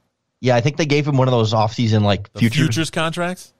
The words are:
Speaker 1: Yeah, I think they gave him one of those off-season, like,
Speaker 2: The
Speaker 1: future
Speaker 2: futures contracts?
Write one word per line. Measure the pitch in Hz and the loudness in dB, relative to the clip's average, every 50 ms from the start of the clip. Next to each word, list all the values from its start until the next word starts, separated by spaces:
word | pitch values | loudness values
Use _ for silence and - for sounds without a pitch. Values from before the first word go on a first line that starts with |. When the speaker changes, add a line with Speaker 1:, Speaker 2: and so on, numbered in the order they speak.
| _ _ _ _ _ _ _ _ | _ _ _ _ _ _ _ _
Speaker 1:
Yeah, | - 127 123 | 0 2 2
I | 120 | 2
think | 110 151 139 | 2 0 -2
they | - 170 | -2 0
gave | 143 143 147 143 | 0 0 0 0
him | 151 143 | 0 0
one | 131 127 | 2 2
of | 131 | 2
those | 127 117 110 107 117 | 2 2 2 0 0
off-season, | 110 107 110 - - 123 110 110 107 104 | 0 0 0 -2 -2 0 2 2 2 2
like, | 101 101 95 101 - - | 2 0 -2 -4 -10 -4
Speaker 2:
The | 104 | -2
Speaker 1:
future | 113 113 - 147 - | -2 0 2 0 0
Speaker 2:
futures | - 110 160 160 - | 0 0 -2 -4 -4
contracts? | - 175 160 165 156 170 170 180 185 - - - _ | -4 -4 -4 -4 -4 -4 -6 -6 -8 -10 -14 -20 _